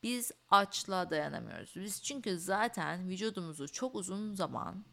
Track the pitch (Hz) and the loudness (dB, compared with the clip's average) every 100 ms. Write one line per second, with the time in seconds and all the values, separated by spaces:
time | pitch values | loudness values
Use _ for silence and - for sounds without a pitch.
0 | 226 247 233 - _ 202 196 - - 190 | 0 0 -2 -8 _ 8 8 -2 0 0
1 | 175 156 147 139 113 87 - - 202 190 | 2 0 0 -2 -6 -10 -10 -8 -6 -4
2 | - 285 226 180 180 190 233 226 156 170 | -4 -4 -2 -2 2 2 2 2 -2 -2
3 | 185 185 220 202 170 143 143 - 254 254 | -4 -2 -2 -2 -6 -6 -8 -4 -4 -2
4 | 180 190 214 196 180 - - 185 214 | -4 -4 -4 -2 0 0 -4 -8 -14